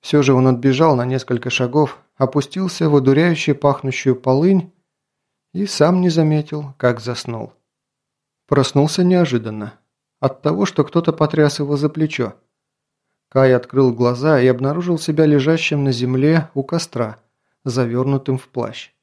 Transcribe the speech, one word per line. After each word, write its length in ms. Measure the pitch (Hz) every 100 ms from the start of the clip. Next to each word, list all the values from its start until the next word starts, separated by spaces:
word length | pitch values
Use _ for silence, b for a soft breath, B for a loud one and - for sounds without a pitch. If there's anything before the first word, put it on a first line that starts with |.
Всё 200 | - 147
же 120 | 135
он 120 | 127 131
отбежал 480 | 123 131 131 160
на 100 | 131
несколько 460 | 123 131 - 123 131
шагов, 480 | - 123 143 143 - _
опустился 760 | _ 135 147 - 185 190 - 160
в 60 |
одуряюще 600 | 147 131 139 175 160 -
пахнущую 600 | 139 143 135 131 - 135
полынь 560 | 127 131 131 175 190 175 _ _ _ _ _ _ _ _
и 140 | 175 202
сам 340 | - 151 185
не 100 | 180
заметил, 640 | 165 156 151 151 151 143 -
как 220 | 123 113
заснул. 520 | 113 117 - 113 113 _ _ _ _ _ _ _ _ _ _
Проснулся 560 | 143 131 139 151 -
неожиданно. 720 | 180 180 160 120 110 107 110 _ _ _ _ _
От 200 | 135 -
того, 260 | 151 175 202
что 180 | -
кто-то 280 | 143 170 165
потряс 460 | 160 151 156 147 147
его 180 | 143 147
за 120 | 147
плечо. 460 | 156 156 143 113 - _ _ _ _ _ _ _ _ _
Кай 240 | 135 135
открыл 380 | 123 123 131 131
глаза 480 | 117 120 123 147 143
и 60 | 127
обнаружил 520 | 120 135 156 180 165
себя 280 | - 156 156
лежащим 560 | 147 139 160 - 143
на 80 | 139
земле 580 | 120 127 131 143 165 156
у 80 | 139
костра, 560 | 135 170 - - 110 110 _ _ _ _
завёрнутым 760 | 135 120 120 120 131 139 135 131
в 100 | -
плащ. 440 | - 113 117 - _